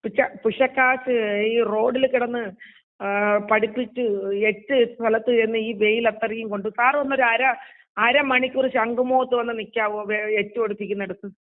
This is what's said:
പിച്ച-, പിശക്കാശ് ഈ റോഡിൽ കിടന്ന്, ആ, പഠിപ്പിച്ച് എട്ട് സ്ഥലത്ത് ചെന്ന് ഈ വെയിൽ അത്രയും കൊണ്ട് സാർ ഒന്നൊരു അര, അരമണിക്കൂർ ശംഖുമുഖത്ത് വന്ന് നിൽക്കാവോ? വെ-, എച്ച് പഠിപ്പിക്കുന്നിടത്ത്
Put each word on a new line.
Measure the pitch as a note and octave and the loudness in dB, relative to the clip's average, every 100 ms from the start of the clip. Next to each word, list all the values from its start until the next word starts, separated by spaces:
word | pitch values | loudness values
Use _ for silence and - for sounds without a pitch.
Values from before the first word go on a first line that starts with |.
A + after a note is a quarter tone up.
പിച്ച-, | A3 G3+ F#3 - A3+ | -4 0 -2 0 -4
പിശക്കാശ് | - C4 C4 B3+ C4 C4 A#3+ G#3+ G#3 | 0 0 2 2 2 0 0 0 0
ഈ | G#3+ A#3 | 0 0
റോഡിൽ | A3 G#3+ A#3 B3+ C4 | 0 0 0 2 0
കിടന്ന്, | B3+ A#3+ A#3+ G#3+ - - - _ _ | 0 -2 -4 -8 -12 -20 -20 _ _
ആ, | G3 G3+ G#3 G#3 | -4 0 2 2
പഠിപ്പിച്ച് | G#3 G#3+ G#3+ A#3 B3 - A#3+ G3+ G3 G3+ G#3+ | 2 2 2 -2 -6 -4 -2 -2 -2 0 0
എട്ട് | G#3+ - C4+ A#3 | -2 0 2 2
സ്ഥലത്ത് | A#3+ A#3 A3 A3+ A#3+ | 0 0 0 2 2
ചെന്ന് | A3 A3+ | 2 0
ഈ | A3 | -4
വെയിൽ | G#3 G#3+ A3 A#3 | 0 2 2 0
അത്രയും | A3 A3+ A3+ A3+ | -2 -6 -6 -6
കൊണ്ട് | G3+ G3+ | -6 -6
സാർ | G#3+ A#3+ C#4+ | 2 2 2
ഒന്നൊരു | C4+ C4+ | 0 2
അര, | B3 A3+ C4 A#3 - - _ - | 2 2 0 -2 -8 -20 _ -2
അരമണിക്കൂർ | A3+ C4+ C#4+ B3+ B3+ B3+ C4 | 2 2 2 2 0 0 0
ശംഖുമുഖത്ത് | B3+ A3+ A#3+ B3 C4 B3+ | 0 0 0 2 2 2
വന്ന് | A#3+ A#3+ A3+ | -2 -2 -6
നിൽക്കാവോ? | G3+ A#3 G#3+ G#3 | -6 -2 -2 -2
വെ-, | G3+ G#3+ G#3+ G#3+ | -4 -4 -2 -2
എച്ച് | G3+ A3 | 0 0
പഠിപ്പിക്കുന്നിടത്ത് | G#3+ G3+ G3 G3+ F#3+ F3+ G3+ - | 0 -4 -6 -6 -6 -8 -14 -16